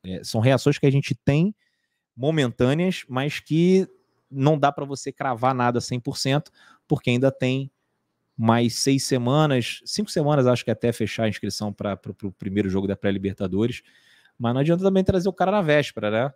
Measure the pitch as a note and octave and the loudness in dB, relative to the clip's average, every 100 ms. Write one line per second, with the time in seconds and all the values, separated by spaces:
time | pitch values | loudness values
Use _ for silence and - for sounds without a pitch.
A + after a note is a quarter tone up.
0 | F2+ F#2 - A2+ A#2+ B2+ C#3+ D3 C#3+ C#3 | -10 -10 -4 0 2 4 2 2 2 2
1 | - - - D3 F#3+ - _ _ _ _ | -2 -2 0 2 0 -2 _ _ _ _
2 | _ - C#3 D#3+ B2 - B2+ D3+ F#3 F3 | _ -4 0 2 0 2 2 2 0 -4
3 | - B2+ D3 - _ D#3 F3+ F#3+ F#3+ _ | -6 -4 -4 -6 _ 2 4 4 2 _
4 | _ _ _ C3+ C#3 D3+ C#3+ C#3+ C#3 C#3 | _ _ _ 0 2 4 2 0 -10 -8
5 | C#3 - C3+ A2+ B2+ C3 A#2+ A#2+ - B2 | -10 -6 -4 0 0 2 2 0 -2 -6
6 | C#3 B2 C3+ C#3+ - _ _ _ _ D3 | -6 -4 0 0 -2 _ _ _ _ -2
7 | - B2 C3+ C3+ B2+ C3 C3+ _ _ _ | 2 2 2 2 -2 -2 -6 _ _ _
8 | _ _ _ - A2+ A#2 A#2+ - - C#3 | _ _ _ 0 2 4 2 0 0 0
9 | - C3 A#2+ D3 D#3 C3 A2+ - - - | 0 -2 2 2 2 0 -2 -10 -10 -8
10 | G#3+ F3+ D3 D3 B2 A#2+ - G#2+ A#2+ - | -4 -2 0 2 2 2 -2 -2 -2 -2
11 | G#2+ - A2 G2 G#2 - G#2+ G2+ G#2 F#2+ | -6 -2 -4 -4 -8 -6 -8 -6 -8 -6
12 | - - G2+ - G#2 G2 G2 F#2+ G2 F#2+ | -12 -12 -12 -10 -4 -2 0 -2 -2 -4
13 | G2+ G2 G2 F#2+ F#2+ F#2+ A#2+ - _ _ | -4 -2 -4 -6 -4 -2 -2 -4 _ _
14 | _ _ _ _ A#2 B2+ D3 E3+ G3 F#3+ | _ _ _ _ -2 0 0 2 2 2
15 | F#3+ F#3+ F#3 - F3+ G#3 D#3+ D3 C#3+ - | 2 0 -2 -2 0 0 2 2 2 -4
16 | G#2+ A2 C3+ | -2 0 -2